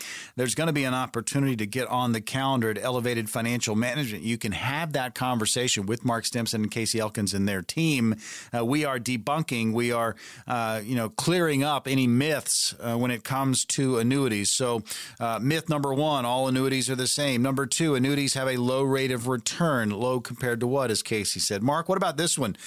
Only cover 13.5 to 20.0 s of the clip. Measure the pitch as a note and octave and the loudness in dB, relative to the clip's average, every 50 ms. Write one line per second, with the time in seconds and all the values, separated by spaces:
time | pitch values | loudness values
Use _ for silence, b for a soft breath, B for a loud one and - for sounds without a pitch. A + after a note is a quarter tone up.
13.5 | B2+ - - - - - C#3 C3 C3 A#2 A2+ A#2+ C3+ C#3+ C#3 B2 G#2+ G2+ G2+ G2 | 2 2 0 0 0 0 2 2 4 4 4 4 4 4 4 2 2 2 0 0
14.5 | - - C3 A#2+ A#2+ A2+ G#2 B B B B B B B A#2 A#2 A2+ G#2 A2+ C3+ | 0 0 0 0 0 -2 -4 B B B B B B B -4 -2 -2 0 0 0
15.5 | D#3 D#3+ - - D3+ D3 C#3 C#3+ C3+ C3+ D3+ D#3 D3 C3+ A#2+ A#2+ B2 C3 C3 C3 | 0 0 0 -2 -2 0 0 0 0 2 2 2 2 0 0 0 0 0 0 0
16.5 | B2+ C3 C3 C3+ C3+ C3 B2 A#2+ C3 B2 B2+ A#2+ - - D3 C#3 B2+ A#2 B2 C3+ | 2 2 2 2 0 0 0 -2 -2 -2 -2 -2 0 0 0 0 2 2 2 2
17.5 | C3+ C3 C#3 B2+ - - E3 D#3+ C#3+ B2+ B2+ C3+ C#3+ C#3+ C#3 C3 - C3+ C3 C3 | 2 0 -2 -2 0 0 2 2 2 2 2 2 2 2 0 0 -2 -2 -2 0
18.5 | B2+ B2 B2 B2 B2+ C3+ C#3 C3+ C3+ C3+ C3+ C3 B2+ A#2+ A#2+ B2+ B2+ A#2+ - - | 0 0 0 2 2 2 2 2 2 2 2 0 0 -2 0 -2 -2 -2 -2 -4
19.5 | - - E3+ E3 C#3+ B2 A2 G#2+ G#2 G2 | -2 0 2 2 4 2 2 2 0 0